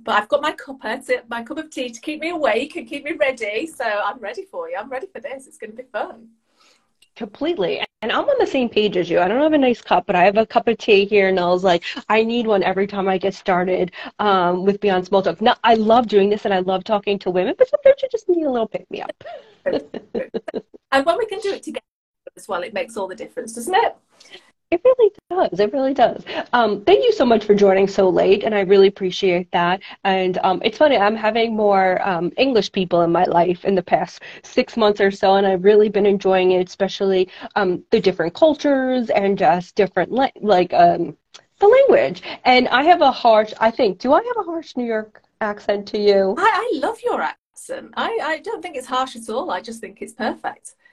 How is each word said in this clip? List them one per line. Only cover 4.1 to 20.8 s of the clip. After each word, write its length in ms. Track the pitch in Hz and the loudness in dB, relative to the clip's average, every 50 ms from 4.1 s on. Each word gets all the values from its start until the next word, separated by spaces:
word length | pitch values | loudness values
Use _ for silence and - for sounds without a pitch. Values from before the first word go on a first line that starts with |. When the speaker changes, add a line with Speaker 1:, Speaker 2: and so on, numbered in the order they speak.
| 214 254 | -8 -10
Speaker 1:
ready 260 | 208 196 247 - 381 | -12 -14 -12 -14 -16
for 240 | - - 180 165 165 | -14 -12 -12 -12 -10
you. 80 | 170 190 | -10 -10
I'm 120 | 214 - | -10 -10
ready 180 | 254 262 320 381 | -12 -12 -12 -14
for 120 | - 240 | -14 -16
this. 260 | 226 220 262 269 269 | -14 -14 -14 -16 -18
It's 120 | - - _ | -20 -20 _
gonna 160 | 254 214 214 | -20 -18 -18
be 100 | 233 254 | -20 -18
fun. 460 | _ - 208 302 359 339 - - - _ _ _ _ _ _ _ _ _ _ _ _ _ _ _ _ _ | _ -10 -8 -8 -10 -12 -18 -20 -20 _ _ _ _ _ _ _ _ _ _ _ _ _ _ _ _ _
Speaker 2:
Completely. 640 | - 233 202 - - 277 320 349 214 185 165 - - - - _ _ | -14 -14 -14 -10 -6 -6 -4 -4 -2 -4 -4 -4 -6 -8 -10 _ _
And 100 | - 220 | -6 -4
I'm 160 | 190 262 - 571 | -4 -2 -2 0
on 80 | 554 494 | 0 0
the 80 | 403 - | 0 0
same 200 | - 269 247 226 | 0 -2 -2 -2
page 300 | - 208 214 208 - 180 | 0 0 0 0 0 -2
as 100 | 170 165 | -2 0
you. 120 | 165 175 | 0 0
I 60 | 180 190 | 0 2
don't 120 | 214 262 | 0 0
have 140 | 294 320 311 | 0 2 2
a 40 | 302 | 2
nice 240 | 269 254 233 - | 2 2 0 0
cup, 260 | - - 202 180 - - | -2 0 0 0 0 0
but 80 | 190 | 2
I 100 | 180 175 | 2 4
have 100 | 202 202 | 4 4
a 120 | 214 220 - | 2 0 0
cup 200 | - - - 240 | 0 0 0 0
of 100 | 226 - | -2 -2
tea 280 | - 254 214 196 202 | 2 4 4 4 4
here, 240 | 196 214 202 190 190 | 4 2 2 2 2
and 100 | 190 185 | 2 2
I 60 | 175 | 2
was 180 | 175 180 185 180 | 2 2 2 2
like, 200 | 190 170 170 - - - - - - | 2 2 0 -2 -6 -12 -10 -4 -2
"I 140 | 214 220 226 | 0 0 0
need 240 | 226 233 240 233 220 | 0 -2 -2 0 0
one 160 | 214 196 - | 2 2 2
every 220 | 185 190 190 196 196 | 0 0 -2 -2 -2
time 200 | 202 202 185 196 | -4 -4 -2 -2
I 100 | 190 185 | -2 -2
get 160 | - 196 185 | -2 -4 -6
started, 580 | - - - 185 175 180 190 185 180 185 170 - - - 254 - - | -4 -2 -2 0 0 0 0 -2 -2 -2 -4 -6 -10 -18 -12 -8 -2
um, 460 | 208 208 196 185 175 175 180 180 180 | 0 2 2 2 2 2 0 0 0
with 160 | 196 202 202 | -2 -2 0
Beyond 240 | - 202 185 185 180 | 0 0 0 0 0
Small 160 | 180 202 196 | 0 0 0
Talk." 180 | 190 180 165 - | 0 0 -2 0
Now, 160 | 214 240 233 - - | 0 0 0 2 2
I 120 | 220 233 | 4 4
love 320 | 226 214 214 226 247 247 208 | 4 4 4 4 4 4 4
doing 220 | 214 202 196 202 | 2 2 4 2
this, 140 | 208 208 - | 2 -2 -2
and 100 | 220 202 | 0 -2
I 60 | 185 | 0
love 240 | 185 190 190 190 185 | 0 -2 -4 -4 -2
talking 340 | - 220 202 - 208 202 196 | -2 -4 -2 -2 -2 -4 -4
to 100 | - 190 | -4 -4
women, 260 | 180 185 180 233 349 - | -2 -2 -2 -2 0 0
but 120 | 508 - | 0 0
sometimes 320 | - 587 - 539 554 - | 2 2 4 4 4 2
you 80 | - 508 | 0 -6
just 160 | - 453 - - | -6 -4 -2 -2
need 180 | 359 339 311 | 0 0 0
a 40 | 285 | -2
little 180 | 254 240 220 214 | -2 -2 -4 -4
pick-me-up. 560 | - 180 180 - - - - - - - - 622 698 523 466 440 415 _ - | -6 -10 -12 -12 -12 -12 -12 -12 -14 -16 -16 -16 -16 -16 -18 _ _ _ -6
<laughs> 100 | 571 - - - - - 240 - _ - 226 - - - - - - - - - _ - - | -6 -6 -6 -6 -10 -14 -16 -14 _ -10 -10 -8 -8 -10 -12 -12 -12 -12 -12 -14 _ -18 -20